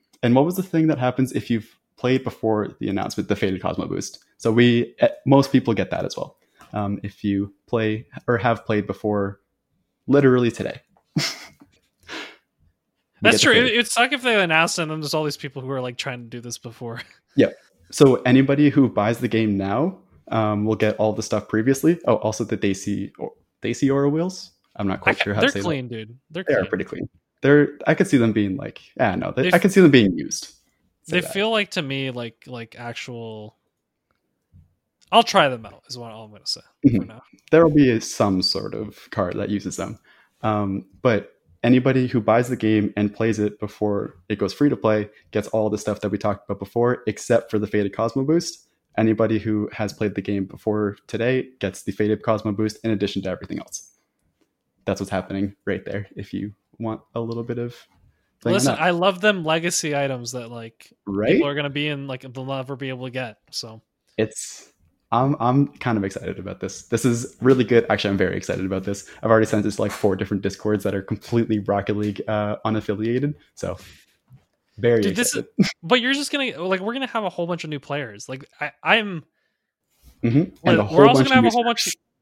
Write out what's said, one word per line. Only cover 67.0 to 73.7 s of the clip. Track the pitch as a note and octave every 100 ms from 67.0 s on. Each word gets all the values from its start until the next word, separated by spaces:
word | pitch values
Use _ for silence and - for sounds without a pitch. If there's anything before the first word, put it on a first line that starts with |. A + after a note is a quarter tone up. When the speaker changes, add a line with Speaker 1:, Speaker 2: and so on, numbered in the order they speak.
Speaker 1:
is | B2+ A#2 B2+ -
really | B2 C3
good. | A2 A#2 A#2
Actually, | G2+ G2+
I'm | G2
very | F#2 F#2+
excited | - G2
about | F#2+ F#2+
this. | F#2+ G2+ - -
I've | A2
already | A2 A2
sent | G#2+
this | G#2 G2
to, |
like, | G#2+
four | - G#2 F#2+
different | G2+ G2+
Discords | G2 - G#2+ G#2
that | G2+
are | G2
completely | F#2+ G#2+ - A#2+ A2+ A2
Rocket | G2+ G2+ - G#2
League, | G#2 G#2 -
uh, | G#2+ G#2 G#2+
unaffiliated. | A2 G#2+ G#2 G2+ A2+ B2 D3 D3 _
So | - F#2